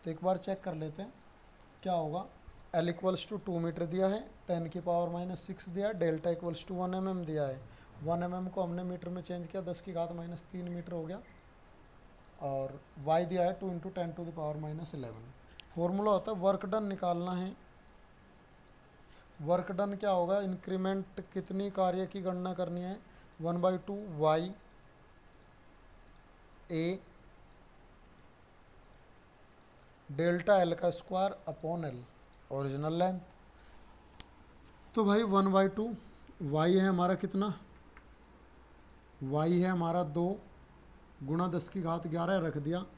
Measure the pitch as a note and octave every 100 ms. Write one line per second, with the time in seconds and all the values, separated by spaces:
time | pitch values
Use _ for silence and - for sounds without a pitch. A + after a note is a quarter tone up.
0 | - D#3+ F3+ F#3 F#3 F#3+ F#3+ D#3+ D#3 D3+
1 | G#3 - - - - - - - G3 F3
2 | D#3 E3 G3+ - - - - E3+ E3+ E3+
3 | F#3 F#3 - G#3 - E3+ E3 D#3+ E3+ F3+
4 | F#3+ G#3 C4+ - - F3 E3 F3 E3+ E3+
5 | E3+ F3 F3+ F3+ - F#3+ - F3 G3+ G#3
6 | E3 D#3+ F3 E3+ E3+ E3 - F#3 F3+ F#3
7 | F#3+ F#3 D#3+ D#3 C#3+ C3+ - - - -
8 | D3 F3 F3+ F3+ F#3 F#3+ F3 F3 F3+ F3+
9 | F3 F3+ F3 F3+ E3+ G3 F3+ F3 - E3+
10 | E3+ F3 E3+ E3+ - F#3 F3 F3 E3+ E3+
11 | D#3+ F#3+ - - - - - - - -
12 | - - - - C#3+ C#3 C3+ C#3 - -
13 | C#3 D#3+ F3 F#3 F3 F#3 F#3+ F3 F#3+ F#3
14 | E3+ E3 E3+ D#3+ D3+ D3+ D3+ D3+ E3 D3+
15 | B2 A2 A#2 - - - - - F3 F#3+
16 | G#3+ G3 G3 G#3+ F#3+ G3 F#3+ G#3+ G#3 F#3+
17 | F3+ F3 F3+ F3+ F#3 - - - - -
18 | - - - - - - - - - -
19 | - - - - D3+ F3+ F3+ F#3 G3+ G3
20 | G#3 F#3 F3 G3 G3 F#3 - F#3 F#3 G3
21 | F#3+ - F#3 G3 F#3 F#3+ G3+ G3 F#3 F3+
22 | F#3 G3 F#3 F3+ F3+ F3 F3+ F3 F3+ G3+
23 | - - - - D#3+ F3 F3+ F#3 - G3+
24 | G#3 D3+ D#3 D#3 F3+ G3 - - - -
25 | - - - - - - - - - -
26 | - - - - - - - D#3+ E3 F#3+
27 | - - - - - - - - - -
28 | - - - - - - - - - -
29 | - - - - - - - - - -
30 | - C#3+ E3+ F3 F3 G3+ F3 E3+ F3+ F3
31 | - F#3 G3 - - D3+ D#3+ E3+ D#3 B2
32 | B2 - - - - C3+ C#3 C3+ D3+ E3
33 | F3+ F#3 - - - - - - - -
34 | - - - - - - - - - -
35 | G3+ G#3 A3+ G3 G3 F#3+ G3 G3 A3+ A3
36 | - - - - D3+ D3+ E3 F#3+ F#3+ F3+
37 | F3+ F#3+ G3 G3 G#3 - - - - -
38 | - - - - - - - - - -
39 | - - C3 D3 D#3+ F3 F3+ F3+ E3 E3+
40 | E3 D3+ F3 G#3 - - - - - -
41 | - - C3+ D#3+ F#3 E3+ E3+ G3 E3 E3+
42 | E3 D#3+ E3+ F#3+ E3 D3+ C#3+ F3 F#3